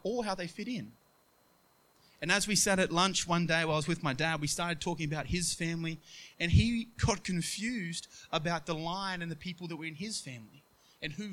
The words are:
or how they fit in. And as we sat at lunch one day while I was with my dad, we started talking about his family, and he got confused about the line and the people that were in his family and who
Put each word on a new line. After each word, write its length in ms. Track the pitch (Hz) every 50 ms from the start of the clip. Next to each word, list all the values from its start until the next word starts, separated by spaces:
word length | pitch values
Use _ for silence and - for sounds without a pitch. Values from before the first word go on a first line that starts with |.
| -
or 200 | 185 233 247 233
how 120 | 208 190
they 120 | 185 180 170
fit 220 | - - 208 240
in. 240 | 254 196 107 107 - - _ _ _ _ _ _ _ _ _ _ _ _ _ _ _ _ _ _ _ _ _ - - -
And 100 | 151 160
as 160 | 185 202 196 196
we 80 | 208
sat 240 | - - 208 196 190
at 140 | 185 160 165
lunch 340 | 170 185 190 180 - - 180
one 180 | 170 170 175
day 200 | 156 160 165 165
while 80 | 160 151
I 40 | 156
was 100 | 151 156
with 160 | 170 170 -
my 100 | 147 131
dad, 260 | 127 151 165 160 151
we 80 | 151 147
started 320 | - - 170 175 170 -
talking 260 | - 180 170 156 160
about 220 | 147 156 151 139 -
his 260 | 185 180 175 165 -
family, 460 | - 175 165 170 165 165 160 160 160 - - - - - - - -
and 120 | 165 170
he 360 | 165 - 214 233 240 226 226 - - - -
got 200 | - 208 190 -
confused 800 | - 180 175 165 - - - 202 233 254 233 180 170 170 - - - - - - -
about 360 | - 165 151 170 170 160 - -
the 80 | 165
line 460 | 156 160 165 175 190 196 190 185 175
and 80 | 170 170
the 60 | 160
people 320 | 151 - 185 175 175 180 165
that 80 | 165
were 100 | 147 160
in 100 | 165 156
his 260 | 139 190 220 208 -
family 420 | - 139 127 120 110 107 - 143 - _ _ _ _ _ _ _
and 120 | - 156 151
who 140 | - 214 208